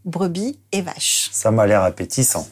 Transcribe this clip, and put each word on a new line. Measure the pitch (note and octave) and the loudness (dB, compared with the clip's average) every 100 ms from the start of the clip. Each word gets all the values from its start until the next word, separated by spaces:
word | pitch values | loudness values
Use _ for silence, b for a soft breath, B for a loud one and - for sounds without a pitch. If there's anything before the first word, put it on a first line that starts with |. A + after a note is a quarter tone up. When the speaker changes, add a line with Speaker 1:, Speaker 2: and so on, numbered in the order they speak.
Speaker 1:
brebis | F#3+ E3+ F#3+ E3+ A3+ C#4+ _ | -8 -2 -2 -2 -6 -6 _
et | G3 | -6
vache. | F3+ - - - - | -4 -6 -2 -2 -2
Speaker 2:
Ça | - A2 | -2 2
m'a | A2 G#2 | 4 4
l'air | G#2 | 4
appétissant. | F#2 F2+ F2+ - B2+ - - | 4 0 -6 0 0 0 -6